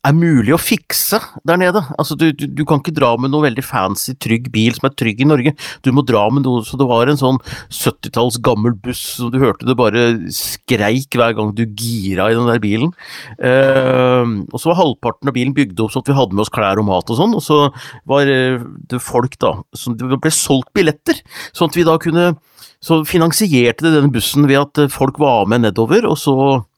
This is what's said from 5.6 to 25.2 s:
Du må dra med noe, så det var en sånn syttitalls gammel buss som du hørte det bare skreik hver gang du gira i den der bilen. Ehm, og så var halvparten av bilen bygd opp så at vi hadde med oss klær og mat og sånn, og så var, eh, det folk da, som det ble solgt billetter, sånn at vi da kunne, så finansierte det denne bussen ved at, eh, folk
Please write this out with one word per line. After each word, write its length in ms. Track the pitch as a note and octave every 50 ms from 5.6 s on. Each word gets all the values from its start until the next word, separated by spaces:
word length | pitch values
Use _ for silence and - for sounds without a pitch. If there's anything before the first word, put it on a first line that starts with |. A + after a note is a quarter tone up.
| - - - - -
Du 60 | C3+
må 80 | A#2 C#3 C3+ A#2
dra 140 | A#2 G#2+ G#2 A2
med 140 | B2 C#3+ C#3
noe, 160 | C3 B2 A#2+ A2
så 140 | - - B2+
det 60 | C#3 B2
var 220 | A#2+ A2+ A#2+ C3
en 100 | D3+ C3+
sånn 160 | C3+ B2+ C3+ B2+ - - - - - -
syttitalls 720 | - - - A#2 - _ - - - A#2 A#2+ B2 A2+ B2
gammel 320 | A2+ C#3 A#2+ G#2 G#2+ A#2+ A#2+ G2
buss 220 | G#2 B2 B2 - - - - -
som 100 | B2 A#2+
du 40 | A#2+ C3
hørte 260 | C#3 A#2+ G2 - - A2+
det 80 | C3
bare 300 | A#2 B2 G#2+ G2+ A#2 A#2+ A#2 A#2 A2 E2 C3+
skreik 840 | - - - - - - _ - B2+ G#2 G#2 G#2 A2+ C3 C3+ _ - A#2+
hver 160 | A#2 A#2 A2+
gang 160 | G#2+ G#2+ G#2+ G2+
du 100 | G#2+ A#2
gira 640 | A2 G#2 G#2 A#2 A#2 A#2 A2+ F#2+ G2 F#2+ F2+ F#2+ A2
i 80 | A2+ A#2
den 100 | A#2+ A#2+
der 140 | A#2 A#2
bilen. 320 | G#2 G#2 G2+ A2 C3 E3+ F3+ - - - - - - - - - -
Ehm, 920 | B2+ B2+ C3+ C3+ C3+ C3+ C3+ C3 C3 C3 B2+ B2+ B2+ B2+ B2+ A#2+ A#2+ A2+ G2+ F#2 -
og 140 | - B2
så 100 | - D#3+
var 80 | F3 F3+
halvparten 480 | F#3 D3 A#2 _ - A#2+ - _ - C#3
av 80 | B2
bilen 160 | B2 B2 C3+ C#3
bygd 280 | C#3+ C#3 G#2+ F2+ E2+ A2+
opp 80 | G#2
så 80 | - C3+
at 80 | - -
vi 80 | C#3
hadde 160 | C#3 C3 G2
med 140 | F#2 G2+ -
oss 80 | - -
klær 260 | - G#2+ G2 G2 G#2
og 80 | G#2+ G2+
mat 240 | F#2 F2+ - -
og 80 | A#2 A#2
sånn, 160 | F3 A3 A3+
og 80 | - -
så 160 | - D3+ D3+ D3 C#3 C#3 - - - - A#2+ _ -
var, 160 | C3+ C#3+ C#3+ C#3
eh, 240 | C3+ C3 C3 B2+ B2+ A#2+ A#2+ - - - - _
det 140 | B2 B2 -
folk 320 | - - A#2+ A#2+ C3 - _
da, 160 | - G#2 - F#2+ - _ -
som 220 | - - B2 A#2+ A2+
det 80 | A#2+ - G2+
ble 160 | B2+ - D#3+
solgt 400 | D#3 - - - C#3+ C3 B2+ _
billetter, 480 | _ G#3 F3+ D3+ D3 _ _ - E4 - _ _ - - - -
sånn 160 | _ - F3 D#3
at 80 | -
vi 80 | E3+ E3+
da 140 | D#3+ D#3+ D#3+
kunne, 320 | - E3+ D#3 E3+ F3 F3 E3 - _ _ _ _ - - _ _
så 220 | - - E3 D#3+ D#3
finansierte 800 | - - F3 E3 E3+ D3+ - G#3+ F#3+ D3+ B2+ A#2+ A#2 A2+ - D3+
det 80 | E3 D#3+ D3+
denne 100 | C#3 C#3+ B2+
bussen 320 | A#2 - - - C#3 D3 C#3
ved 140 | C#3 C#3
at, 180 | C#3+ C#3+ _ D3+
eh, 80 | D3 C3
folk 320 | - - C#3 C3+ C3+ -